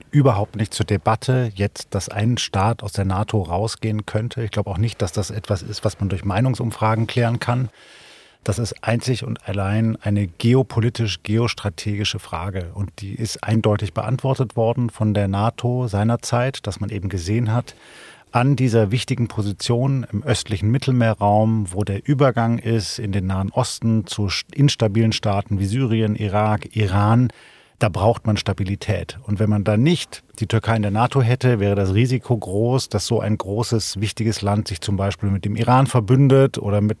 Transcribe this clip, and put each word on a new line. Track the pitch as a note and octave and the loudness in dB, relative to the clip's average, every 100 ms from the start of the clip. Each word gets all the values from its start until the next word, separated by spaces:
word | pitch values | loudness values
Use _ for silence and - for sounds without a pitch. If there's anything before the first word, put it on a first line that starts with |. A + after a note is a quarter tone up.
| - | 0
überhaupt | D3 C3 G2+ G#2 G#2 | 4 4 2 -2 -4
nicht | G#2+ | -4
zur | - | -2
Debatte, | - G2+ - A2 - B2+ A#2+ | -2 0 0 0 0 0 0
jetzt, | G2 G2+ - - | -2 -4 -4 -8
dass | G2+ - | -6 -4
ein | G#2 A2+ A#2 | -2 0 0
Staat | - G2+ G2+ A#2 | -2 0 0 -2
aus | G2+ | -4
der | - | -2
nato | F#2+ F#2 G#2+ A2 | -2 0 0 -2
rausgehen | E2 F2 A2+ - A2+ G#2+ | 0 -2 -2 -4 -4 -4
könnte. | - A2 A#2 A2+ | -2 -4 -4 -6
Ich | A2+ | -6
glaube | - G2+ | -4 -4
auch | F2+ | -2
nicht, | A2+ - | -2 -2
dass | F#2+ | -4
das | - G2 | -2 -4
etwas | G2+ - G#2 | -6 -4 -4
ist, | - G#2 | -6 -4
was | G#2+ - | -4 -2
man | G2 | -4
durch | F#2 | -4
Meinungsumfragen | G2+ G2 C3 B2 A2+ - A2+ A2 A2+ | -2 0 0 0 -4 -2 0 0 0
klären | - A#2 A#2 | 0 0 0
kann. | - B2 A#2+ - - - - - - _ | -2 -2 -4 -8 -20 -20 -20 -20 -20 _
Das | - G#2 | -6 -4
ist | A#2 - | -4 -4
einzig | - A#2 B2+ B2 | -2 -2 0 -4
und | - A2 - | -4 -8 -6
allein | G2+ F#2+ G#2+ A2+ A2 | -4 0 0 0 -2
eine | G#2 G#2 G2 | -2 0 -2
geopolitisch-geostrategische | - A#2 C3 - - A#2 - A2 F2 - A2 A#2+ - G2+ - G#2+ G2+ G#2 - | 0 2 4 2 0 0 0 -4 -4 -2 0 0 -2 -6 -6 -6 -4 -4 -6
Frage. | - D#2+ F#2+ F#2+ F2 | -8 -8 -6 -6 -8
Und | G2 G2 - | -8 -8 -8
die | G2 | -12
ist | G2+ G#2+ - | -6 -6 -6
eindeutig | - A2 G#2+ G2+ G2 | -2 2 2 0 -2
beantwortet | - G#2+ B2+ C3+ C3 A#2+ - | -4 -4 -2 -2 0 -2 0
worden | A2+ A#2 A#2+ | 0 0 -2
von | - G#2+ | -2 0
der | G2+ G2 | 2 0
nato | G2 A2 - A#2+ B2 B2 | 0 0 -2 -2 -2 -2
seinerzeit, | G2+ G#2+ A#2 - A#2+ B2+ - - | 0 0 0 -2 -2 -2 -4 -8
dass | - | -6
man | G2 | -6
eben | G#2 F#2+ | -6 -6
gesehen | G2 E2+ A2 A2 | -4 -2 0 0
hat, | A#2+ - - - - - - _ | 0 -2 -12 -20 -20 -20 -20 _
an | A#2+ C3 C3 | 2 2 4
dieser | B2+ A2+ G#2 | 4 4 4
wichtigen | A#2 - B2 A2+ | 2 -2 -2 -2
Position | - G2+ G2 - A#2+ C3+ C3+ A2+ | -2 -4 -4 -2 0 2 -2 -2
im | G2+ | -4
östlichen | D3 B2+ - F#2+ G#2 | 0 -2 -2 -2 2
Mittelmeerraum, | B2+ - B2+ A2+ G#2+ G#2 G#2 A2 A2+ F#2+ | 2 2 2 4 2 4 4 4 2 -2
wo | F#2 | -4
der | G2+ G2 - | -4 -2 0
Übergang | C#3 C#3 A#2+ A#2 A#2 | 4 4 4 0 0
ist | A2+ A2+ F#2+ - | 0 -2 -2 -6
in | G2+ | -4
den | G2 F#2 | -2 -2
Nahen | F#2+ G2 | -2 -2
Osten | - A2+ - A2+ A2+ - | -2 -2 -2 0 0 0
zu | - G2+ | -4 -2
st-, | - - | -4 -4
instabilen | - C#3 - A2 G#2+ A2+ | 2 2 4 0 2 2
Staaten | - A2 G2 - G2 | 2 -2 -2 -2 -2
wie | G2 | 0
Syrien, | A#2+ C3 A2+ G#2+ G#2 | 0 0 2 0 0
Irak, | G#2 G#2 G#2+ G#2+ - | 0 2 2 0 -2
Iran, | A2+ G#2 G2 G#2 A#2+ B2 - - - _ - | -2 0 2 4 4 2 -2 -20 -20 _ 0
da | A2 | 0
braucht | E2+ G#2 A#2 - | 4 2 2 0
man | G2+ | -2
Stabilität. | - F#2+ F#2+ G2+ - F2+ E2+ - | -2 -2 -2 -4 -2 -4 -4 -10
Und | - G2 | -4 0
wenn | G#2+ | 2
man | G#2 | 2
da | G2+ G#2+ | 2 4
nicht | C#3+ F3 - - _ - | 4 2 -2 -14 _ -8
die | G#2+ | 0
Türkei | A2 - A2+ | 0 2 0
in | |
der | G#2 | 0
nato | G#2 B2 C#3 | 2 2 2
hätte, | A#2 B2+ B2+ A#2 | 2 4 2 2
wäre | G2+ | 2
das | G2+ F#2+ | 2 2
Risiko | G2 B2 B2+ - A#2 | 4 4 2 0 -2
groß, | - G2 A#2 B2+ - | 0 0 2 0 0
dass | G2+ - | -4 0
so | A2 | 0
ein | G#2 G#2+ | 0 -2
großes, | F#2+ G#2 A#2 A2+ - G2 | -2 -4 0 -2 -2 -4
wichtiges | G#2 - A2 G#2 | -4 -2 -2 0
Land | G2+ G#2 G#2 | 0 0 -2
sich | F#2 | -6
zum | - G2 | -4 -2
Beispiel | G2 - G2+ | -2 -2 -2
mit | G2 G#2 | 0 -2
dem | G#2 | -2
Iran | A#2 B2+ C3+ | 2 4 4
verbündet | B2+ G2+ C3 C#3 C3+ C3+ - | 2 4 4 6 6 4 0
oder | G#2 G#2 | -2 2
mit | G#2 G#2+ | 2 -2